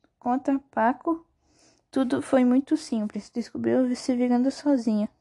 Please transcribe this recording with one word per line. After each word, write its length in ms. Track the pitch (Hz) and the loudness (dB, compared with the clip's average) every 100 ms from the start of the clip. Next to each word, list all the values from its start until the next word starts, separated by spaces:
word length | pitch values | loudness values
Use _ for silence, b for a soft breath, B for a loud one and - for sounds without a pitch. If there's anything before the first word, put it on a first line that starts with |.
| _ _ | _ _
conta 420 | 247 254 277 269 - | -4 -2 0 -2 -2
Paco, 560 | - 226 - 339 330 - _ b b b b _ | 0 0 0 -4 -4 -8 _ b b b b _
tudo 320 | 269 254 269 | -2 0 -2
foi 220 | - 262 | 2 2
muito 320 | 247 254 277 311 | 4 2 2 -2
simples, 520 | - 226 208 208 - | -2 -6 -4 -8 -8
descobriu 680 | 240 226 247 233 247 254 247 | -8 -8 -4 0 2 0 -2
se 180 | - | -2
virando 360 | 247 247 240 262 | 0 2 2 0
sozinho. 560 | - 294 277 226 214 214 _ | 0 0 0 0 -2 -2 _